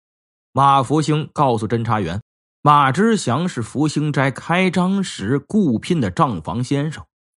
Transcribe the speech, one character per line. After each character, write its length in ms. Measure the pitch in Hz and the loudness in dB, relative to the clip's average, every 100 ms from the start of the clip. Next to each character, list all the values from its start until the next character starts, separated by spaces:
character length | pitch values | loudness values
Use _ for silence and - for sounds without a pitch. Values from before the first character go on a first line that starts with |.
| _ _ _ _ _ | _ _ _ _ _
马 300 | 131 139 139 | 2 4 4
福 200 | 120 151 | 2 0
兴 260 | 156 151 139 | 0 -2 -2
告 260 | - 139 113 | -2 0 0
诉 80 | 110 | -2
侦 180 | 120 | -2
查 160 | 113 110 | -2 -2
员， 220 | 85 104 - _ _ _ | -2 -6 -10 _ _ _
马 300 | 147 147 135 | 4 6 6
之 240 | 135 226 208 | 4 2 2
祥 320 | 120 127 180 | 0 -2 -2
是 140 | - | -6
福 260 | 110 123 156 | -6 -2 -2
兴 240 | 151 151 | 0 -2
斋 180 | 143 135 | 0 0
开 400 | - - 175 185 | -2 -2 0 0
张 320 | 185 180 196 | 0 0 0
时 420 | 185 - 107 143 - | -4 -6 -4 -4 -2
雇 300 | 214 165 110 | 0 2 0
聘 220 | - 170 | 0 -2
的 100 | 98 | -2
账 300 | 90 147 87 | 0 -2 -2
房 200 | - 110 | -6 -6
先 280 | 123 139 156 | -4 -2 -4
生， 140 | - - _ _ | -8 -18 _ _